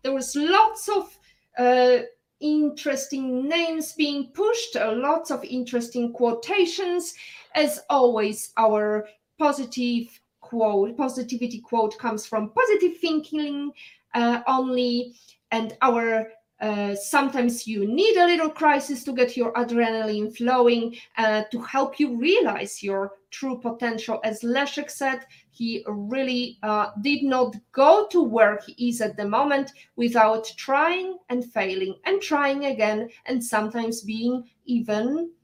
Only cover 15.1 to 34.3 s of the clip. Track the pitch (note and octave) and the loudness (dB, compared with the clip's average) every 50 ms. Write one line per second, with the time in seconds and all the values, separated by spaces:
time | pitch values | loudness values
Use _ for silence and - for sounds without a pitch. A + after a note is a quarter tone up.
15.1 | - _ _ - _ _ _ _ A3+ A3+ A3+ A3 - - C4 C4 A#3 A#3 A#3 A3+ | -12 _ _ -20 _ _ _ _ -4 -4 -4 -6 -2 2 2 2 2 2 0 0
16.1 | A3+ A3 A3 - - _ _ _ _ _ G#3+ G#3+ G#3 G#3 G3+ G3+ G3+ G3+ - - | 0 0 -2 -4 -14 _ _ _ _ _ -6 -4 -4 -2 -4 -4 -4 -6 -6 0
17.1 | - C#4+ C#4 C4+ C4+ C4 A#3+ A#3+ A#3+ - - A3 A3 G3+ G3 G#3 A#3+ D#4 G4+ A4+ | 2 2 2 2 0 0 0 0 -2 -4 -8 -6 -4 -2 -2 0 2 2 4 4
18.1 | - F#4 F4 F4 F4 D#4 D#4+ D#4 D#4 - D#4 D4+ D4 C#4+ C4+ - C#4+ A#3+ - C#4+ | 6 6 6 4 4 2 0 -2 -2 2 2 4 4 2 0 -4 -8 -8 -6 -6
19.1 | B3+ B3 B3 B3 - B3+ A#3 A3+ - B3 A#3+ A#3 A#3+ A#3 A#3 A3+ A3+ A3 A3 G#3+ | 0 0 0 0 2 -2 -2 -2 0 -4 -4 0 0 0 2 2 0 -2 -2 -2
20.1 | G#3+ G#3 G#3 A3 - - A#3+ B3 B3+ B3+ A#3+ A#3+ A#3+ A#3 A3+ A3+ - - - _ | -2 -2 -4 -6 -6 -2 0 2 4 6 6 6 4 2 0 -4 -8 -12 -20 _
21.1 | _ - A3+ G#3+ G#3+ G#3+ G#3+ - - A#3 A#3 - - C#4 C4 C4+ - - D4 C4 | _ 0 0 2 2 0 -2 -4 -8 -8 -8 -2 -2 -2 -2 -2 0 0 0 0
22.1 | A#3+ A#3 C4 E4 G4 A#4+ E4+ A3+ G3+ - G3 G3+ - - G3+ G3 G3 G3 G3 G3 | 0 0 2 4 4 4 4 2 0 -4 -6 -8 -10 -8 -6 -4 -2 -2 -4 -4
23.1 | G3 _ _ _ - - C4+ C4+ B3+ A#3+ - A#3+ A#3 - B3 A#3 A3+ A3 - A#3 | -8 _ _ _ -12 -8 -6 -6 -6 -4 -6 -8 -6 -4 -4 -4 -4 -4 -4 -6
24.1 | A3 - - A3 G#3+ - A#3+ A#3 B3 C#4 C#4+ C#4+ - D4 C#4+ - - - C#4 C4 | -6 -2 -2 -4 -4 -2 -2 0 0 0 0 0 -4 -8 -8 -10 -8 -4 -2 -2
25.1 | C4 B3+ - _ - _ _ _ _ _ A#3 A#3 A3+ - - - G#3+ G#3 G3+ G#3 | -2 -4 -8 _ -20 _ _ _ _ _ -6 -4 -4 -6 -8 -8 -8 -8 -8 -6
26.1 | B3+ C4+ C4+ B3+ B3 B3 B3 A#3+ - _ - G#3+ G#3+ G#3 G#3 G#3 - G#3 G3+ C#4+ | -4 -2 -2 -2 -2 -2 -4 -6 -8 _ -4 -2 0 0 -2 -2 -6 -4 -2 0
27.1 | D4 C#4 C#4 C4+ B3+ B3+ B3 A3+ - - _ _ - C4 C4+ D4+ F4+ G#4+ G#4 - | 0 0 0 0 2 2 2 0 -2 -12 _ _ 0 4 8 8 8 8 6 2
28.1 | - F4 D4+ A3+ G#3+ A3+ G#3+ G#3 G#3 G#3 - - - - B3 A#3+ A#3 - A3 G#3+ | 2 2 2 2 4 4 4 4 4 -2 -8 -14 -8 -4 -4 -2 -2 -2 -4 -4
29.1 | - G#3+ G#3 G3+ G#3 A#3+ C#4+ D4 C#4 C#4 C4+ - _ - - _ _ - A#3+ A#3 | -4 -4 -4 -2 0 0 2 2 0 0 -2 -4 _ -20 -20 _ _ -2 -2 2
30.1 | A#3 A#3 A3 G#3+ A3 A3 A3 - - - - - C4+ C#4 D#4 E4+ F4 F#4 F#4 F#4+ | 6 6 6 6 6 2 -2 -8 -14 -12 -2 0 2 2 4 2 0 -2 -4 -8
31.1 | F#4 F4+ _ _ B3 B3+ A#3+ A#3+ _ A3 F#3+ F#3+ F#3+ F#3+ F#3+ F#3+ F#3+ - _ F4 | -10 -12 _ _ -6 -6 -6 -4 _ -4 -2 -2 -2 -2 -4 -4 -6 -6 _ 0
32.1 | G4 G4 - - D#4+ C#4+ C#4+ C#4 C#4 C#4 C#4+ C#4 C4 G#3+ G#3+ G#3+ G#3+ G#3+ A#3 - | 0 0 0 0 0 2 2 0 0 0 -2 -2 0 2 2 2 2 -2 -4 -6
33.1 | - - _ - B3+ B3 A#3 - - G#3+ A3 G#3+ A3+ A#3 A3+ A3+ A3+ - - G3+ | -12 -16 _ -4 -4 -4 -2 0 -2 -2 -2 -2 -4 -4 -4 -4 -6 -6 -8 -8
34.1 | G#3+ A3 A3+ A#3+ | -6 -4 -2 -2